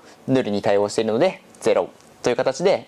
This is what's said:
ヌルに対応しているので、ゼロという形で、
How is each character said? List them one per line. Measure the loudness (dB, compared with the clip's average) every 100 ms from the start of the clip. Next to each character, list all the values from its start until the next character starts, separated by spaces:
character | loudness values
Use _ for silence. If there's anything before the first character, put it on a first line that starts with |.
| -20 -12 -2
ヌ | 0
ル | 0
に | -2
対 | 0 0
応 | 0
し |
て | -2
い | 0
る |
の | 0
で、 | 0 -2 -20 -4
ゼ | 0
ロ | 0 -2 -8 -20 -6
と | -4
い |
う | 0
形 | -2 0
で、 | 0 0